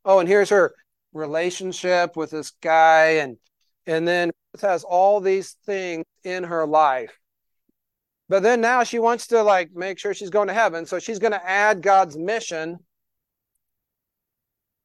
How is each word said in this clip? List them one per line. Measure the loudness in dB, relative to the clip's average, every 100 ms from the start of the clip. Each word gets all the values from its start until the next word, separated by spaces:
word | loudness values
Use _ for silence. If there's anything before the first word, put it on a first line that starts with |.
Oh, | 2 2
and | 4
here's | 2 4
her | 4 2 -2 _ _ _
relationship | -12 -6 -4 -4 -6 -10 -8 -2 0 0 -4
with | -8
this | -10 -12 -10
guy. | 0 4 6 6 4 2
And, | -2 -8 _ _ _ _ -6
and | -4 -2
then | -2 -2 -6 _
Ruth | -6
has | -4 -2
all | 0 2 4 4
these | 2 -2 -4 -12
things | -8 -6 -6 -8 -10 _
in | -10 -8
her | -6 -4 0
life. | 2 2 0 -6 _ _ _ _ _ _ _ _ _ _ _ -4
But | 0
then | 2 2
now | 2 0
she | 0 0
wants | 0 -2 0
to, | 0
like, | 4 2 0
make | -8 -10 -8
sure | -8
she's | -8 -4
going | -2 0
to |
heaven. | 0 -2 -2
So | -8 -8
she's | -8 -4
gonna | -2 -2
add | -2 0 2 2
God's | 4 4 2 -2
mission | -6 -6 -6 -8 -8 -12 _ _ _ _ _ _ _ _ _ _ _ _ _ _ _ _ _ _ _ _